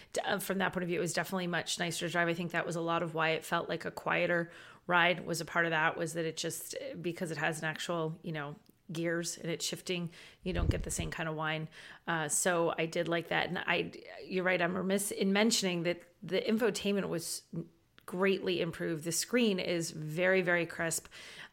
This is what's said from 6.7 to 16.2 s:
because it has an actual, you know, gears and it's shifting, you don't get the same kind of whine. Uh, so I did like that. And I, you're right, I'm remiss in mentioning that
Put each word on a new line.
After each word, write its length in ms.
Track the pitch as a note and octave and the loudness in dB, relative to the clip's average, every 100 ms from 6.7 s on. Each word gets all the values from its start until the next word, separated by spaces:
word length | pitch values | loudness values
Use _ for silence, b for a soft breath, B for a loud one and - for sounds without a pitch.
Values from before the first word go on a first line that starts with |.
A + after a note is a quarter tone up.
| - F#3 F3 | -8 -8 -6
because 300 | E3+ E3 F3+ | -6 -4 -4
it 60 | D#3+ | -2
has 220 | D#3+ D#3 | -2 0
an 60 | D#3+ | -4
actual, 520 | D#3 - E3+ D#3+ D#3+ | -4 -4 -2 -2 -4
you 100 | - | -6
know, 220 | D#3+ D3 D3 _ _ - | -6 -6 -10 _ _ -10
gears 460 | E3 E3+ E3+ E3 - | -4 0 0 -2 -6
and 80 | D#3+ | -4
it's 160 | E3 - | -4 -4
shifting, 440 | E3 - F3+ E3+ B B B | -6 -4 -4 -4 B B B
you 80 | F#3 | -4
don't 180 | E3+ E3 | 0 2
get 140 | D#3+ | 2
the 80 | D#3+ | 0
same 200 | - D#3+ | -4 -4
kind 180 | D3+ E3 | -4 -4
of 60 | D#3 | -2
whine. 340 | D#3 D#3 D#3 B B B - | -2 -2 -4 B B B -2
Uh, 180 | E3 D3+ | -2 0
so 460 | - F#3+ F3 E3+ - | 2 4 4 4 2
I 100 | E3 | 0
did 200 | F3 E3 | 0 0
like 220 | E3+ E3 | 0 2
that. 180 | E3 - | 0 2
And 100 | F3 | 0
I, 320 | - F3+ - - - F2+ - | 2 2 0 -6 -16 -14 -4
you're 160 | F#3 | 0
right, 180 | F3+ F#3 | 2 4
I'm 140 | F3 F#3 | 2 2
remiss 360 | F#3 G3 G3 | 2 2 0
in 200 | - G3 | 0 4
mentioning 520 | G3 A3+ - G3 F3 | 6 6 4 2 2
that 180 | E3+ E3+ - _ | 0 -2 -6 _